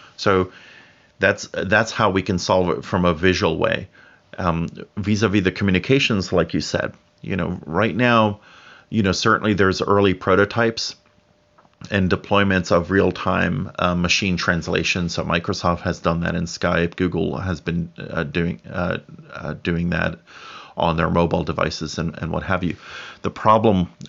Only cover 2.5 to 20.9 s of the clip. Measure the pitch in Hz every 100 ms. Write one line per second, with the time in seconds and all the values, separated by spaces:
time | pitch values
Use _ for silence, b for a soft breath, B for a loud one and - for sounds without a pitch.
2.5 | 92 90 58 - 95 87 78 92 87 90
3.5 | 82 87 - - b b b _ - 92
4.5 | 82 82 - - - 98 107 107 104 92
5.5 | - 101 90 - 135 - 104 87 90 85
6.5 | 78 - - - - _ _ - 95 85
7.5 | 90 - 82 113 92 123 117 107 104 B
8.5 | B B B B 110 98 87 113 107 107
9.5 | 98 95 90 - 101 101 92 - 95 101
10.5 | 117 117 113 - - _ _ _ _ _
11.5 | _ _ _ - 104 92 92 - 101 98
12.5 | 95 87 87 85 95 92 - 92 92 90
13.5 | 92 95 - 90 87 87 - 101 87 -
14.5 | 85 78 87 82 95 87 - 78 85 92
15.5 | 95 90 87 92 82 87 85 85 85 85
16.5 | - 87 85 87 - 90 85 87 67 95
17.5 | 80 - 85 82 - - 80 76 87 85
18.5 | - - - 87 85 - - - - -
19.5 | - 92 85 87 85 85 85 B B B
20.5 | B B - 82